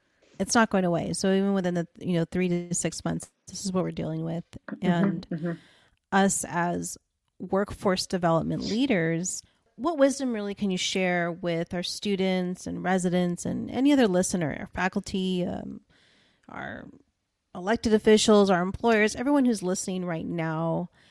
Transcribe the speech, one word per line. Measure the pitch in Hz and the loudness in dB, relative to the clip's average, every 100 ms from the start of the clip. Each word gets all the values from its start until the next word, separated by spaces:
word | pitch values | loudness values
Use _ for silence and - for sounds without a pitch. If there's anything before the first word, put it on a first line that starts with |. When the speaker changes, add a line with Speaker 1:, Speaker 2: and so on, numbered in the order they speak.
| _ _ _ - | _ _ _ -8
Speaker 1:
It's | 196 | 0
not | 240 220 | 2 2
going | 196 | 2
away. | 180 165 196 | 2 0 -2
So | 170 190 | -2 0
even | 190 196 | 2 2
within | 196 180 | 0 0
the, | 175 165 - | -2 -4 -8
you | 180 | -2
know, | 170 165 | 0 0
three | 180 180 | 0 0
to | 175 175 | 0 -2
six | 175 170 - - | -4 -4 -4 -6
months, | 170 - _ - | -6 -8 _ -16
this | 180 | -10
is | 202 | -4
what | 185 | -2
we're | 165 | -2
dealing | 165 165 160 | -4 -6 -4
with. | 165 165 - - - | -6 -6 -10 -16 -14
Speaker 2:
Mm-hmm, | - 175 | -4 0
Speaker 1:
And | 175 196 175 - | 2 2 -2 -6
Speaker 2:
mm-hmm. | 165 170 165 _ _ _ _ - | -6 -6 -8 _ _ _ _ -2
Speaker 1:
us | 196 196 - | 2 2 0
as | - 170 175 175 170 - _ _ _ - | -4 -2 -2 -4 -6 -12 _ _ _ -14
workforce | 185 190 202 - 208 185 - | -2 -2 -2 -2 -2 0 -2
development | 185 170 165 156 160 | 0 2 2 0 -4
leaders, | - 208 269 196 160 165 185 - - _ _ - | -2 -2 0 2 0 -2 -4 -8 -12 _ _ -6
what | 285 311 | -4 2
wisdom | 277 269 262 | 2 2 -4
really | 220 202 | -4 -6
can | 202 202 | -4 -2
you | 180 | -2
share | - 190 185 180 170 | -2 0 0 0 -2
with | 170 180 165 170 | -4 -4 -2 -4
our | 180 | -6
students | 180 - 208 196 190 185 180 185 185 | -6 -6 -4 0 0 0 -2 -6 -8
and | 170 | -6
residents | 175 185 180 180 180 170 | 0 0 2 2 0 -2
and | - - - | -4 -4 -4
any | 226 269 | 2 4
other | 277 226 | 6 4
listener, | 175 190 185 156 - | 4 2 0 -2 -4
our | - | -8
faculty, | - 180 202 - 190 185 180 | -4 -2 -2 -4 -4 -2 -2
um, | 175 - - - _ _ _ _ _ _ - | -2 -6 -10 -14 _ _ _ _ _ _ -18
our | - - - - - _ _ _ _ _ | -12 -12 -12 -16 -20 _ _ _ _ _
elected | 190 180 233 233 | -8 -2 0 4
officials, | 214 220 214 - 208 196 | 4 8 6 8 8 8
our | 175 | 4
employers, | 185 - 233 220 214 - | 2 0 2 4 4 0
everyone | 254 285 | 2 4
who's | 247 208 | 4 2
listening | 180 190 - 185 175 | 0 -2 -2 -4 -4
right | 165 - | -4 -4
now, | 170 160 160 165 165 175 _ _ | -4 -2 -2 -2 -2 -4 _ _